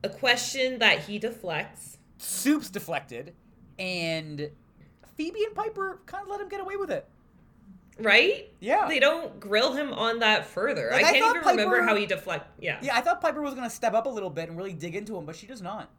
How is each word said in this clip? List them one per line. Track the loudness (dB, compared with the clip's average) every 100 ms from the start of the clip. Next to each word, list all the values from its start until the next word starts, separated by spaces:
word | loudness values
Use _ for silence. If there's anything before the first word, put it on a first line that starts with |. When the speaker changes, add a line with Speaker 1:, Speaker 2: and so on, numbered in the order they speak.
Speaker 1:
A | -6
question | 0 2 2 0 0 -2 4
that | 4 4
he | 0 -6
deflects. | -6 -6 -6 -6 -6 -12 -20 -20 _ -14
Speaker 2:
Soup's | -8 -2 2 2 0
deflected, | -10 -6 -6 -6 -12 -12 -18 _ _ -20 -10
and | -6 -4 -2 -4 -6 -8 -10 -12 _ _ -20 _ -20 -8
Phoebe | -8 -2
and | -4
Piper | -2 -6 -4 -6 -6 -12
kinda | -12 -8
let | -8
him | -8
get | -8
away | -8 -6
with | -4
it. | -4 -6 _ _ _ -20 _ -20 -20 -20 -4
Speaker 1:
Right? | 6 6 6 2 -6 -10
Speaker 2:
Yeah. | 0 2 4
Speaker 1:
They | 4
don't | 4 4 -4 -12
grill | 0 2 2
him | 0 -4
on | -2 -2 2
that | 4 4 0
further. | -2 -2 0 0
Speaker 2:
Like, | 4
Speaker 1:
I | 6
Speaker 2:
I |
Speaker 1:
can't | 6
Speaker 2:
thought | 4 4
Speaker 1:
even | 4
remember | 4 4 4
Speaker 2:
Piper | 4
Speaker 1:
how | 2
he | 2
deflect-, | -2 -2 -6 -8 -8
yeah. | -6 -4
Speaker 2:
Yeah, | 0 0
I |
thought | 2 2
Piper | 0 0
was | -4
gonna | -4 -8
step | -2 0
up | 2 0
a |
little | -4 -6
bit | -6 -8
and | -8
really | -8
dig | -8 -8 -8
into | -8 -10
him, | -10
but | -14
she | -14
does | -12
not. | -10 -10 -12